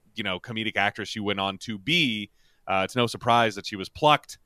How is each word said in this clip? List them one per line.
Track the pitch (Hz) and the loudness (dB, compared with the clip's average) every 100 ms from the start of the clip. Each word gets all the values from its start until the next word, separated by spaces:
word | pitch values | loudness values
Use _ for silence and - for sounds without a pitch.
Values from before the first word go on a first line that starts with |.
| _ | _
you | - | -8
know, | 104 92 | -6 -6
comedic | - 110 110 101 | -6 -6 -2 0
actress | 101 - 101 | 0 0 -6
she | 110 | -4
went | 101 98 | -2 0
on | 98 98 | -2 -4
to | - 104 | -8 -6
be, | 95 175 139 107 101 _ _ _ - | 0 2 2 0 -6 _ _ _ -2
uh, | 95 | 0
it's | 95 127 | 0 0
no | 117 | -2
surprise | 104 120 117 113 98 | 0 4 4 4 0
that | - | -8
she | 101 | -8
was | 92 | -8
plucked | - 151 147 - - | 0 4 4 0 -20